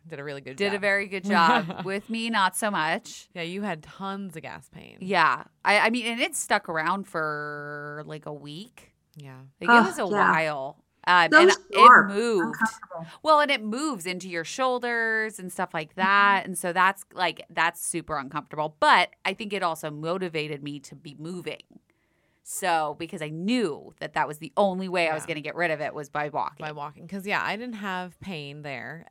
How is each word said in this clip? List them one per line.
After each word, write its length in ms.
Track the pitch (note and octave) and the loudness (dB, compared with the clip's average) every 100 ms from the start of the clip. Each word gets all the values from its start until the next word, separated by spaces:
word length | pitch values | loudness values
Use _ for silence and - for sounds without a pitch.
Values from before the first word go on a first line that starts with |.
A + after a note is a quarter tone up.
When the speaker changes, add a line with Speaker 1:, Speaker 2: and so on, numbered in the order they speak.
| D#3+ | -16
Speaker 1:
did 120 | D3 | -12
a 40 | |
really 180 | D3 C#3+ | -10 -10
good 140 | C3 C3+ | -12 -4
Speaker 2:
Did 140 | G3+ | -2
a 80 | G3+ | 0
Speaker 1:
job. 40 | |
Speaker 2:
very 240 | G3+ G3 G3 | 0 0 -2
good 160 | G3 | -6
Speaker 1:
<laughs> 120 | G3 F3+ | 0 4
Speaker 2:
job. 500 | E3 A#3 E3+ - F#3 | 6 4 0 -8 -8
With 240 | G3 - | -8 -6
me, 220 | A3+ A3+ | -6 -2
not 260 | A3 F#3 - | 0 0 0
so 140 | G#3+ | -2
much. 580 | F#3+ D#3 F#3+ - - - F3+ | -2 -2 -2 -6 -18 -16 -10
Speaker 1:
Yeah, 80 | |
you 180 | E3 F#3+ | -8 -6
had 220 | G#3 D#3+ | -6 -8
tons 520 | D3+ - G3 G3 G3 D#3+ | -12 -12 -10 -10 -12 -12
of 60 | |
gas 280 | C#3 E2 - | -14 -16 -18
pain. 280 | - B1+ A1 | -20 -20 -14
Speaker 2:
Yeah. 420 | F#3 F#3 D3+ B2+ - _ | 0 4 4 2 -6 _
I, 160 | - G3+ | 2 4
I 80 | G#3+ | 4
mean, 160 | A#3+ A3+ | 2 -4
and 120 | A#3 | -4
it 160 | E4+ C#4+ | -4 -4
stuck 320 | - G#3 G3 | -2 -2 0
around 400 | D#3+ D#3+ G3 F#3+ | -4 -2 -4 -4
for, 960 | E3+ D#3 D3 D3 D3 D3 D3 D3 D3 D3+ | -4 -4 -6 -8 -10 -12 -12 -12 -14 -12
like, 180 | D3+ D3+ | -14 -12
a 80 | |
week. 640 | D3 C#3+ D3+ A#3+ - - _ _ D#3 | -14 -14 -14 -16 -20 -20 _ _ -20
Speaker 1:
Yeah. 220 | C#3 C3 C3+ _ | -20 -20 -20 _
Speaker 2:
Like, 80 | F3 | 6
it 20 | |
Speaker 3:
Ugh, 140 | A#3+ D4 | 6 6
Speaker 2:
was 140 | D#4 | 0
a 80 | G3+ | -2
Speaker 3:
yeah. 80 | G#3 F#3 | 2 4
Speaker 2:
while. 520 | D#3+ D#3 D3 C3+ - _ _ - | 4 0 -4 -8 -12 _ _ 4
Um, 240 | F3+ E3 | 6 8
Speaker 3:
So 100 | D#4 | 8
Speaker 2:
and 100 | F4+ - - | 8 6 -2
Speaker 3:
sharp, 380 | - B3+ A3+ G3 | 10 12 12 8
Speaker 2:
it 20 | G3+ | 0
moved. 320 | A#3 G3+ E3 | 2 2 0
Speaker 3:
uncomfortable. 600 | - A3+ - - E3+ E3 - | -2 -4 -6 -14 -14 -14 -4
Speaker 2:
Well, 160 | D4+ D4+ | 4 6
and 100 | C#4+ | 6
it 140 | C4+ | 0
moves 420 | G#3+ A#3+ D#4 A3 E3+ | -2 -4 -2 -4 -6
into 220 | F3+ F#3 | -8 -6
your 140 | E3+ | -6
shoulders 960 | D#3+ - C4 B3 A#3+ A#3 A3+ A3 A3 G#3+ | -6 -2 0 0 -2 0 0 0 -2 -6
and 120 | F3+ | -10
stuff 220 | - F3+ | -6 -4
like 180 | E3 D#3 | -4 -8
Speaker 3:
Mm-hmm. 100 | - | -2
Speaker 2:
that. 440 | F#3 G3+ G3+ G3 - | 2 4 4 2 0
And 120 | F3+ | -6
so 160 | F3+ | -2
that's, 320 | F3 F#3 F#3+ - | 2 2 2 -10
like, 320 | - F3 D#3 - | -4 -4 -4 -8
that's 340 | E3 E3 E3+ - | 0 0 0 -6
super 320 | E3+ D#3+ D3+ | -6 -6 -8
uncomfortable. 580 | C3+ D3+ - D3+ D3+ - | -6 -8 -8 -6 -6 2
But 300 | D4+ A3 - _ F#3+ | 4 6 4 _ -6
I 80 | |
think 200 | F#3+ G#3 | -6 -6
it 100 | G3 | -2
also 260 | F3+ D#3+ D#3 | -2 -4 -8
motivated 720 | D3+ D3+ F#3+ F3+ D#3+ D3+ D3 | -6 -4 -4 -4 -4 -6 -8
me 160 | D3 C#3+ | -10 -12
to 140 | - C#3+ | -16 -20
be 200 | D3 C#3+ | -20 -16
moving. 440 | D#3+ F3+ D#3 C3 _ - _ _ _ _ _ _ | -12 -10 -10 -12 _ -20 _ _ _ _ _ _
So, 520 | - - F#3 E3 D3+ D3+ | -14 -4 0 0 0 -4
because 220 | E3 E3+ | -10 -8
I 80 | D3+ | -8
knew 640 | D#3+ F#3+ B3 F#3 A2+ - - | -4 -2 0 0 -4 -12 -12
that 140 | D#3 | -6
that 140 | D#3+ C#3+ | -2 -2
was 100 | D3+ | -4
the 140 | E3 - | -6 0
only 300 | G3+ F#3 F#3+ | 0 0 -2
way 200 | F3+ E3 | 0 0
I 40 | |
was 100 | D#3 | 0
Speaker 1:
Yeah. 40 | D#3 | -4
Speaker 2:
gonna 140 | D3+ | -8
get 140 | D3 D#3 | -8 -4
rid 160 | E3+ | -2
of 100 | D3+ | -2
it 120 | C#3 | -4
was 160 | D3+ C#3+ | -8 -8
by 200 | D3+ D3 | -6 -4
walking. 340 | C3+ G2+ D3 D#3 | -4 -6 -6 -12
Speaker 1:
By 60 | |
walking. 340 | D3+ D3 C#3+ E3 | -10 -14 -14 -14
'Cause, 180 | G3 F#3+ | -12 -4
yeah, 160 | E3+ | -2
I 120 | F#2 G3+ | -2 -4
didn't 200 | B3 A3 | -8 -10
have 440 | G3+ F#3 F3+ - | -8 -8 -8 -12
pain 420 | G3 E3 C#3+ D3 | -12 -10 -12 -12
there. 440 | D3 B2+ A2+ E3 - | -12 -12 -12 -16 -14